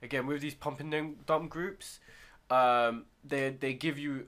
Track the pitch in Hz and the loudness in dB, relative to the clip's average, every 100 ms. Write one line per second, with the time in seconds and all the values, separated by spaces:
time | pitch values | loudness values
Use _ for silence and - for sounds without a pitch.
0 | 131 139 127 147 147 139 147 135 151 151 | -6 -4 -2 -2 -4 -6 -6 -6 -4 -4
1 | 156 147 - 156 165 160 185 196 - - | -4 -8 0 0 0 -6 -8 -8 -16 -16
2 | - - - - _ 127 123 120 120 117 | -20 -20 -20 -20 _ 6 8 6 4 2
3 | - _ 139 139 135 135 135 131 160 143 | -8 _ -4 -2 0 -2 -4 -2 -2 -2
4 | 147 135 | -4 -6